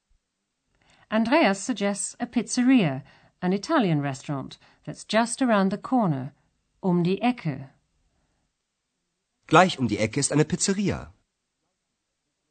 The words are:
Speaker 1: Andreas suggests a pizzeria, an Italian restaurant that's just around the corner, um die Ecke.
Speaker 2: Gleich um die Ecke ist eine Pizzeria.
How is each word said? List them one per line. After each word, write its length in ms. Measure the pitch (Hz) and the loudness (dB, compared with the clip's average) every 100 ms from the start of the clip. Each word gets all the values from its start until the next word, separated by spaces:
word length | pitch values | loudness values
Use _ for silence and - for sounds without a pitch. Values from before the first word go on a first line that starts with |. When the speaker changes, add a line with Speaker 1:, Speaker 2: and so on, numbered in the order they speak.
| _ _ _ _ _ _ _ _ _ _ - | _ _ _ _ _ _ _ _ _ _ -4
Speaker 1:
Andreas 540 | 220 226 311 220 196 | -2 2 4 2 0
suggests 520 | - 202 202 202 - - | -4 -2 -2 -2 -8 -8
a 80 | 240 | -4
pizzeria, 760 | 247 240 - 247 262 160 135 - - _ - | -4 -2 0 4 4 4 -2 -10 -20 _ -6
an 100 | 180 | -2
Italian 480 | 202 247 320 190 147 | -2 0 2 2 2
restaurant 580 | 139 131 - 139 135 - _ _ | -2 -6 -8 -8 -8 -16 _ _
that's 200 | - - | -16 -14
just 380 | - 214 233 - | -2 0 0 0
around 280 | 262 208 190 | 2 2 2
the 80 | 202 | -2
corner, 540 | - 247 180 135 135 _ _ _ _ _ | -2 0 2 -2 -6 _ _ _ _ _
um 200 | 190 175 | 0 2
die 160 | 170 196 | 2 0
Ecke. 480 | 240 247 160 131 135 _ _ _ _ _ _ _ _ _ _ _ _ _ _ _ _ _ - | -2 -2 -6 -8 -12 _ _ _ _ _ _ _ _ _ _ _ _ _ _ _ _ _ 2
Speaker 2:
Gleich 320 | 160 185 - | 4 4 2
um 100 | 120 | -2
die 100 | 104 | 0
Ecke 200 | 110 143 | -2 -2
ist 140 | - | 0
eine 120 | 143 | 0
Pizzeria. 680 | 151 180 - 196 190 69 78 - _ _ _ _ _ _ _ _ _ _ _ _ _ | 0 -2 -2 -2 -2 -4 -10 -20 _ _ _ _ _ _ _ _ _ _ _ _ _